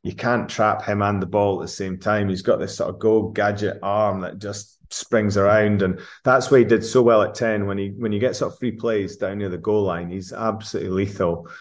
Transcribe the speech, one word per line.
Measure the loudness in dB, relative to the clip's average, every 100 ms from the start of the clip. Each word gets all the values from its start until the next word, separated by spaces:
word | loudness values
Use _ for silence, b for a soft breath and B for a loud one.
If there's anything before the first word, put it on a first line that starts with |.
you | -12
can't | -6 -2 0 -2
trap | 0 0 0
him | -2 0
and | 0 0
the | 0
ball | 0 2 0
at | -4
the |
same | -8 -8 -4
time. | -2 0 0
He's | -2
got | 0 0
this | -2 -4
sort | -6
of | -2
Go | 2 2 2
Gadget | 0 0 0 -4 -4
arm | -2 0 0 -2
that | -6 -10
just | -10 -10 -14 _ -14
springs | -12 0 2 2 2
around, | 4 4 4 2
and | 0 -2 B B
that's | 2 4 6
what | 6
he | 6
did | 4
so | 4 4
well | 6 6
at | 4 0
ten. | -2 0 -2
When | -4
he, | -6
when | -6 -4
he | -2
gets | -2 -2
up | -6 -4
free | -6
plays | -2 0 0 -2 -4
down | -6 -4
near | -6
the | -6
goal | 0 2
line, | 2 -2 -6
he's | -8 -10
absolutely | -6 -4 -4 -6 -6 -2
lethal. | -2 -2 0 -2 -2 -8 B